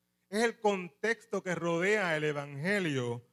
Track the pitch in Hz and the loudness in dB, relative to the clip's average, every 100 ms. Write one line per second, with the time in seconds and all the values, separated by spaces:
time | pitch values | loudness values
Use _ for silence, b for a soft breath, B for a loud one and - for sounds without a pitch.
0 | _ _ _ 202 233 226 214 196 175 - | _ _ _ 0 0 2 0 0 -4 -6
1 | 214 233 - 196 185 170 170 170 190 214 | -2 -4 -4 -6 -2 -2 0 2 2 2
2 | 180 151 151 147 143 139 170 202 170 135 | 2 0 0 -2 -6 -4 -2 0 0 0
3 | 120 120 - | -2 -4 -10